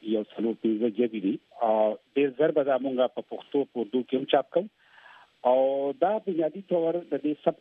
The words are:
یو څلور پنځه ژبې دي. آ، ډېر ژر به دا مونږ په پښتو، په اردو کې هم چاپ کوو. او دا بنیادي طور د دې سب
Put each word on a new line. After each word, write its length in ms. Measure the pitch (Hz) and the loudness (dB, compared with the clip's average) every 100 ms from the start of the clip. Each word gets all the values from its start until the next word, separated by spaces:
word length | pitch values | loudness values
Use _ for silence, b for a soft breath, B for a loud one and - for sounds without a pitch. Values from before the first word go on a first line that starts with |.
یو 220 | 110 107 | -2 -2
څلور 300 | 104 - 110 | -2 -4 -4
پنځه 360 | 107 113 110 120 | -2 -2 0 -2
ژبې 300 | 101 120 110 | 0 -2 0
دي. 200 | 95 - - - | -4 -4 -8 -4
آ، 280 | 113 110 107 104 _ - | 0 4 2 0 _ 0
ډېر 140 | 143 127 | 0 2
ژر 120 | 156 | 0
به 120 | 156 | 2
دا 140 | 139 127 | 0 0
مونږ 180 | 135 127 | -2 0
په 260 | 123 - | 0 -2
پښتو، 420 | - 113 - 143 | -10 -14 -4 -2
په 160 | 135 123 | -2 -4
اردو 200 | 113 131 | -2 -2
کې 160 | 120 131 | -2 -4
هم 100 | 131 | 2
چاپ 240 | 143 - | 0 2
کوو. 140 | 170 208 _ B B B B B _ 123 | -2 -4 _ B B B B B _ 2
او 460 | 127 135 139 139 135 | 4 4 0 -2 0
دا 160 | 175 214 | 0 0
بنیادي 440 | 208 165 156 196 | -2 -2 -2 -4
طور 320 | 196 180 165 | -2 0 0
د 200 | 170 170 | -2 -4
دې 200 | 139 147 151 - | -4 -4 -2 -2
سب 80 | 160 | 0